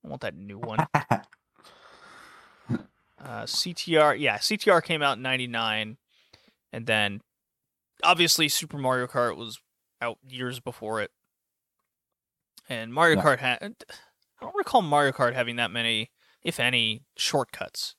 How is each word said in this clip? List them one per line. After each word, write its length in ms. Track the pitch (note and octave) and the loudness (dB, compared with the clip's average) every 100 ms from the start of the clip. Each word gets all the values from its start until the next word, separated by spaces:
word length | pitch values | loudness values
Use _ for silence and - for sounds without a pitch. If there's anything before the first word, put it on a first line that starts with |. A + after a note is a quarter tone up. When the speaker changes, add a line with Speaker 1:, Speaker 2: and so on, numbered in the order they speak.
Speaker 1:
I 40 | - | -12
want 140 | C3+ | -10
that 120 | A2+ D2+ | -10 -12
new 220 | G2 G2 | -16 -12
one. 300 | A2 A2 D#3 | -6 -2 0
Speaker 2:
<laughs> 60 | - - A#2 - _ _ _ - - - - - - - - - _ - A#2+ - _ _ _ | -2 0 -4 -4 _ _ _ -20 -20 -20 -20 -20 -20 -20 -20 -20 _ -8 -6 -6 _ _ _
Speaker 1:
Uh, 220 | C3+ A2+ A2 | -14 -10 -6
C 280 | - F3+ | -4 -4
T 220 | E3+ - D#3+ | -6 2 6
R, 180 | D3+ B2 | 6 4
yeah, 220 | C#3+ G#2 | 0 0
C 160 | - G#3 | -2 0
T 120 | - | 4
R 120 | F#3+ | 4
came 200 | - D#3+ | 4 0
out 160 | C#3+ A#2 | 0 0
in 60 | |
ninety-nine, 760 | C3 B2+ B2 A#2 A2+ G#2+ G#2+ A2+ _ _ _ _ _ _ _ | -2 -2 -2 -4 -2 -2 -4 -10 _ _ _ _ _ _ _
and 140 | A#2 A#2 | -12 0
then 360 | A2 G#2 G2+ _ _ _ _ _ _ _ _ | 0 0 -4 _ _ _ _ _ _ _ _
obviously 460 | E3 F3 E3+ - D#3 | 2 4 4 4 2
Super 280 | - D#3 D3 | 0 -6 -4
Mario 300 | C3 B2+ B2 | -2 0 -2
Kart 280 | B2+ A#2+ D#2 | 0 0 -2
was 240 | A2+ - _ _ _ _ | -10 -14 _ _ _ _
out 160 | A#2+ A2 C3+ | -8 -8 -16
years 320 | B2+ B2+ B2 | -8 -8 -6
before 420 | - A#2 G#2+ A2 | -10 -10 -6 -4
it. 100 | G#2 _ _ _ _ _ _ _ _ _ _ _ _ _ _ - _ | -4 _ _ _ _ _ _ _ _ _ _ _ _ _ _ -20 _
And 240 | A#2+ A2+ | -10 -6
Mario 220 | C3 E3+ D#3 | 4 6 6
Speaker 2:
Yeah. 60 | |
Speaker 1:
Kart 160 | D#3 B2+ | 6 4
had, 360 | C3 B2 G#3 - - | 0 -2 -6 -14 -20
I 560 | - - _ _ _ - | -20 -20 _ _ _ -8
don't 100 | G4 | -4
recall 260 | - B3 | 2 2
Mario 280 | F3 D3 C#3+ | 4 4 4
Kart 220 | C3 B2 | 2 0
having 220 | B2+ A#2+ A#2+ | 2 -4 -2
that 160 | A#2 | -4
many, 400 | A#2 A#2 A2 A2+ _ _ _ | -2 0 0 -4 _ _ _
if 160 | - D#3+ | -8 -2
any, 440 | B2 B2 A2 A2 _ - | 0 2 0 -2 _ -6
shortcuts. 800 | - D3 B2 - - - - | -2 -2 -4 -8 -10 -8 -10